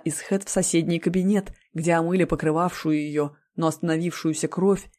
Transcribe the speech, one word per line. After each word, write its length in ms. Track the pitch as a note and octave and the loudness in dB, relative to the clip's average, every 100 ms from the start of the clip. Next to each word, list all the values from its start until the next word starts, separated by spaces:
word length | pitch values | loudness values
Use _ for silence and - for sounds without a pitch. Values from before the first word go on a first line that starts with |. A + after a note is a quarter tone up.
Исхет 400 | D#3+ - - G3 | -2 -6 -4 -4
в 40 | - | -2
соседний 520 | F#3+ F3+ E3 E3 E3+ | -2 2 2 2 0
кабинет, 520 | F3 F#3 F#3 G#3 F#3+ - _ | 0 2 2 2 -2 -10 _
где 180 | E3 E3 | -4 2
омыли 320 | E3 E3 F#3 | 2 2 2
покрывавшую 720 | E3 D#3 D#3+ D#3 F3 - D#3 D3+ | 2 0 0 2 0 -2 -2 0
ее, 380 | D3+ D3 C#3+ - _ - | 0 -2 -2 -6 _ -2
но 100 | D#3+ | -2
остановившуюся 800 | D#3 E3+ D#3+ F3 - E3 D#3 D#3 | 0 0 0 -2 -2 -2 -2 -4
кровь, 420 | - G3 F#3+ - | 0 2 2 -2